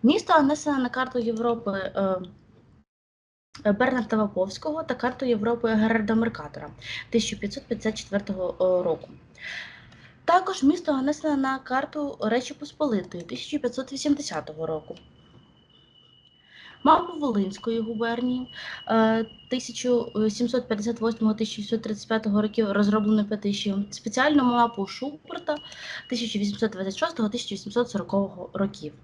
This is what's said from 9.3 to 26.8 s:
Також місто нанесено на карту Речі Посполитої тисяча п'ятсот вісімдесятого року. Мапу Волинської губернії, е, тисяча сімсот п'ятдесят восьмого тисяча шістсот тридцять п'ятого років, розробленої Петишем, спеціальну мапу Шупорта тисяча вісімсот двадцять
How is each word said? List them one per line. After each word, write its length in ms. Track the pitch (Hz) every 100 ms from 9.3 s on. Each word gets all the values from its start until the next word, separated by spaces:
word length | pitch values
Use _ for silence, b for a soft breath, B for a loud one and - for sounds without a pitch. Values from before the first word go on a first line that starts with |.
| - B B B B B B B B -
Також 380 | 349 370 381
місто 300 | 269 349 -
нанесено 440 | 277 262 302 311 277
на 220 | 269 262
карту 580 | - 254 285 302 285 -
Речі 320 | 214 233 254
Посполитої 680 | 294 294 - 302 208 180 175
тисяча 360 | 175 247 - 294
п'ятсот 340 | 247 247 262
вісімдесятого 720 | 277 294 285 294 165 - 151 160
року. 300 | 160 - - - - - - _ _ _ _ _ _ _ _ _ _ B B B B 285
Мапу 340 | 320 - 330
Волинської 600 | 285 202 196 202 233 226
губернії, 720 | 220 226 233 233 247 254 254 B B B -
е, 380 | 226 220 226 226 - -
тисяча 400 | 254 - 226 247 240 - 208 214
сімсот 380 | 208 240 254 247
п'ятдесят 340 | 208 214 226
восьмого 320 | 226 226 220
тисяча 220 | 214 220 -
шістсот 260 | 202 226
тридцять 260 | 220 208 -
п'ятого 340 | 220 220 202
років, 300 | 214 214 214
розробленої 560 | 202 208 214 208 214 208
Петишем, 580 | 214 208 202 208 196 202
спеціальну 520 | - - 254 285 294
мапу 440 | 247 240 233 233 196
Шупорта 720 | - 277 294 - 349 330 302 B B B B -
тисяча 300 | 233 226 214
вісімсот 320 | 202 202 220
двадцять 260 | 202